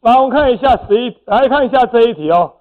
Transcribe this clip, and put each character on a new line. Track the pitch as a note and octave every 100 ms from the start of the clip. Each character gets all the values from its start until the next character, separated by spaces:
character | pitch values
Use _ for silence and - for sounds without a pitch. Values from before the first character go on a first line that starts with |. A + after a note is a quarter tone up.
来， | A#3 B3+
我 | C4+
们 |
看 | C4+ C#4+
一 | A#3+
下 | C4+ A3+ -
十 | G#3+
一， | B3 - -
来 | G#3 C4+
看 | C#4 B3+
一 |
下 | C4 A#3+
这 | A#3
一 | A#3
题 | F3 D3+
哦。 | F3 E3 _